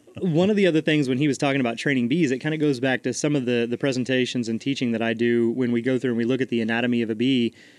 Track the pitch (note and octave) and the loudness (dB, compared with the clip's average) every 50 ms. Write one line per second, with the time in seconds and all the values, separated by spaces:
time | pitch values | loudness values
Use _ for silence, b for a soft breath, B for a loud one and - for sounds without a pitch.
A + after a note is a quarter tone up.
0 | _ - - - - F#3 D3 D#3+ F#3 G#3 G#3+ G3+ G3 F3 D#3 D#3 D3+ E3 D#3 D3+ | _ -14 -10 -4 -2 0 2 2 4 4 4 4 4 4 4 2 2 2 2 2
1 | C#3+ B2+ C3 B2 D3+ D3 B2+ - D3 C#3 C3+ C#3 B2 A#2 A#2 - - D3 C#3 B2+ | 2 2 0 2 2 0 0 2 0 0 2 0 0 -2 -2 -2 -2 0 0 0
2 | A#2+ A#2 D3 F3+ D#3+ A#2+ C3 B2 C#3+ D#3 D#3+ D#3 D3 D3+ C3+ A#2 B2+ C3 B2+ A#2+ | 0 0 2 2 2 0 0 -2 -4 -4 -2 0 0 0 0 0 0 -2 -2 -2
3 | - C3 A#2+ - - D3 D3 C#3 B2 A#2+ B2 A#2+ A#2 A#2 A#2 - - C#3 B2+ B2+ | -2 -4 -4 -2 -2 0 0 0 0 0 0 0 0 -2 -2 -2 -2 -2 -2 -2
4 | A#2 - C3 B2+ B2 A#2+ - B2+ A2+ A#2 A2+ A2 - C#3 C3+ - C3 A#2+ A2+ G#2+ | -2 0 0 0 0 -2 -2 -4 -4 -4 -4 -4 -4 -4 -4 -2 -2 -2 -2 -2
5 | A2+ A2+ A#2 A2+ A#2+ A#2+ A#2+ A#2+ A#2 A#2 A2+ B2+ B2+ A#2+ A#2+ A#2+ A#2 C3 C3 A#2+ | -2 -2 -2 0 0 2 2 2 2 0 0 0 -2 0 0 0 0 0 -2 0
6 | C3+ B2+ A#2 A#2 A#2 A#2 C3 B2 C3 - A#2+ A#2 A2 A2+ A#2 A#2 A#2+ A#2+ A#2+ A#2+ | 0 -2 -2 0 0 0 0 0 -2 -2 -2 -2 0 0 0 0 0 0 0 0
7 | A#2 G#2+ A2+ G#2+ A#2+ C3+ C3+ B2 A#2 A2+ - B B B B | 0 -2 -2 0 0 2 2 2 0 0 -2 B B B B